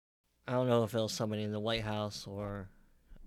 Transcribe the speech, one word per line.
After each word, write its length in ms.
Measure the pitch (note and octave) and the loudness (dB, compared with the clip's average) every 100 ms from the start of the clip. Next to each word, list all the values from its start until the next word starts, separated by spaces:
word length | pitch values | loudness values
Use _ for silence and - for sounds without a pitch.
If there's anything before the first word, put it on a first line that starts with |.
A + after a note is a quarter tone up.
| _ _ _ _ - | _ _ _ _ -2
I 40 | |
don't 160 | B2 B2+ | 2 6
know 140 | A#2 | 6
if 100 | A2 | 4
it 40 | A#2 | 2
was 120 | A2 | 0
somebody 300 | - A2+ G#2+ | 0 -2 0
in 100 | G#2+ | -2
the 80 | G#2+ | -2
White 220 | G#2+ A2+ | 0 0
House 440 | G#2+ G#2+ G#2+ - - | 0 -2 -2 -4 -8
or 420 | G2 G#2 G2+ F#2 - - _ _ - | -6 -6 -6 -10 -14 -20 _ _ -18